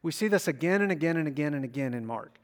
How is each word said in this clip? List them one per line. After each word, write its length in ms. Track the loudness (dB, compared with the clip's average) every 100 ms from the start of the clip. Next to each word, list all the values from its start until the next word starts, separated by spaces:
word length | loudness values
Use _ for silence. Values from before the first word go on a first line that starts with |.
we 100 | -6
see 180 | -2 2
this 180 | 2 2
again 340 | 0 2 2
and 100 | 2
again 260 | 2 2 2
and 100 | 0
again 260 | 0 -2
and 120 | -2 -4
again 280 | -2 -2
in 120 | -2 -4
Mark, 340 | -8 -8 -18